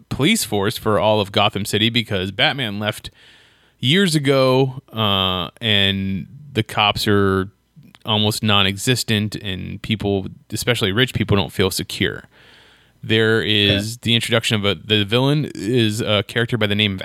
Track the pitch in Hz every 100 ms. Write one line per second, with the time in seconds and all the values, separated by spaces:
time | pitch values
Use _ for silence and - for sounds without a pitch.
0 | - - 143 220 - 104 98 - 110 101
1 | 104 107 98 107 104 98 98 104 113 117
2 | 107 101 95 101 143 139 120 101 107 -
3 | - - - - _ _ _ _ 123 170
4 | 196 151 139 139 131 127 135 131 - 110
5 | 110 98 95 92 87 - 113 104 98 98
6 | 98 95 - 139 - 123 113 - 104 104
7 | - 101 98 95 95 - _ - - -
8 | - 107 107 104 110 101 98 98 - 123
9 | - 110 104 - 104 92 90 95 - 110
10 | 104 98 98 - - 107 - 117 104 98
11 | 131 - 101 101 82 - 92 - 90 -
12 | 87 50 - _ - - - _ _ _
13 | 113 113 110 113 90 107 101 101 107 120
14 | 113 117 - 113 - 110 101 85 110 107
15 | 101 120 135 151 143 - 95 127 110 107
16 | 107 104 101 - 117 120 107 104 107 95